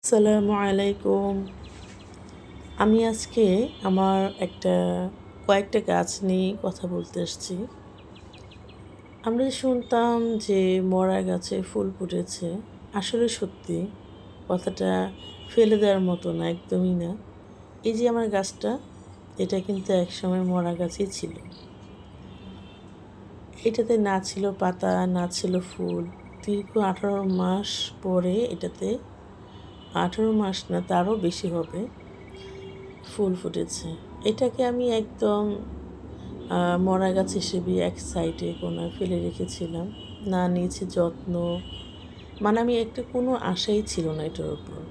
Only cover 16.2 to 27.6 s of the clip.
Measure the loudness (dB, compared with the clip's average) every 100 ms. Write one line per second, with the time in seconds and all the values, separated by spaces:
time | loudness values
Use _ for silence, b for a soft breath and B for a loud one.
16.2 | -2 -2 -2 -4 -2 0 2 2 0 -6
17.2 | -10 -18 -20 -20 -20 -4 -2 2 2 4
18.2 | 2 2 0 -2 -2 -2 -6 -18 -18 -20
19.2 | -18 -4 0 0 0 -4 4 4 4 -2
20.2 | 0 2 2 2 2 0 -2 -2 -4 -4
21.2 | -8 -10 -14 -18 -18 -18 -18 -18 -18 -18
22.2 | -18 -16 -16 -16 -18 -18 -20 -20 -20 -18
23.2 | -18 -18 -18 0 0 2 4 4 4 2
24.2 | 0 -2 -2 2 0 2 2 4 4 2
25.2 | 0 -2 0 0 -2 -4 -2 -2 -4 -8
26.2 | -18 -12 -2 -2 0 2 2 2 0 0
27.2 | 2 2 2 2